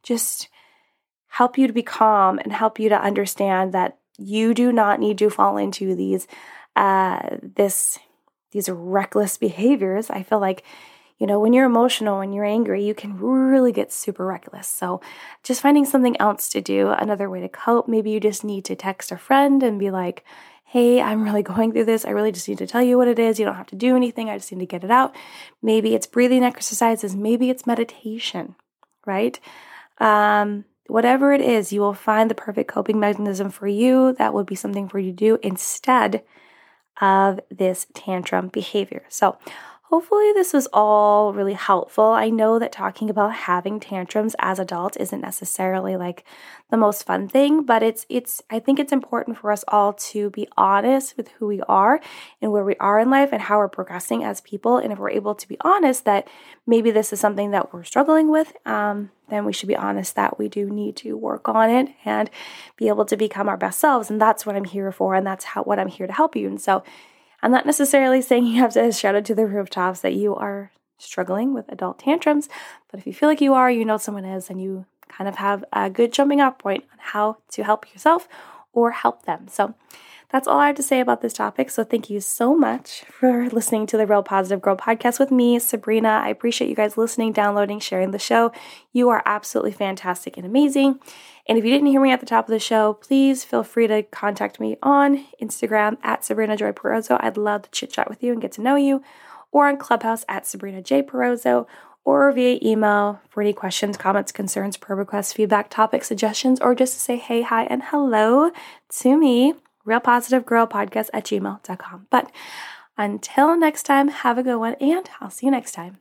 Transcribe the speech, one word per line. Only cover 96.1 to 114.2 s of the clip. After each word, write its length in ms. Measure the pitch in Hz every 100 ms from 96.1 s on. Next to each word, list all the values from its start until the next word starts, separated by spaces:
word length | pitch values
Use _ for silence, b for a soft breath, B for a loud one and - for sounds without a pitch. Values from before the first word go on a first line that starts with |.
| -
Sabrina 360 | - 220 214 214
Joy 140 | 208
Perozo. 440 | 202 214 220 220 247
I'd 160 | 226 214
love 240 | 208 208
to 80 | -
chit 200 | - -
chat 200 | - -
with 120 | 214
you 120 | 247
and 80 | 233
get 100 | 208
to 80 | -
know 160 | 233 285
you, 260 | 277 269 B B B B B
or 160 | 285 285
on 120 | 277
Clubhouse 480 | - 233 233 226 -
at 180 | 196 -
Sabrina 360 | 196 196 190
J 200 | 185 277
Perozo, 640 | 277 254 247 240 254 240 240 B B B
or 260 | - 277 277
via 260 | 254 247 247
email 600 | 220 220 208 208 202 202 _
for 100 | -
any 140 | 208
questions, 420 | 202 190 - 208 202
comments, 340 | 190 202 196
concerns, 460 | - 196 - 196 196
prayer 200 | - 196
requests, 360 | 202 202 196
feedback, 380 | - 214 208 208
topic 340 | - 330 -
suggestions, 560 | - 208 214 214 262 254
or 140 | 247
just 180 | 247 254
to 80 | -
say 160 | - 240
hey, 240 | - 233
hi, 240 | 233 226
and 200 | 233 254
hello 680 | - 294 277 220 214 254 330 339 B B _
to 260 | - 254 294
me, 380 | 294 240 269 - _ _ 214
real 140 | 226
positive 440 | 240 240 233 254
girl 220 | 247 233 226
podcast 420 | 208 202 220 220
at 100 | 220
gmail 380 | - 208 196 202
dot 160 | - 185
com. 300 | - 180 202
But 200 | 254 - B B B B B B -
until 580 | 208 202 - - 294 339
next 280 | 311 302
time, 240 | - 277 285
have 280 | 294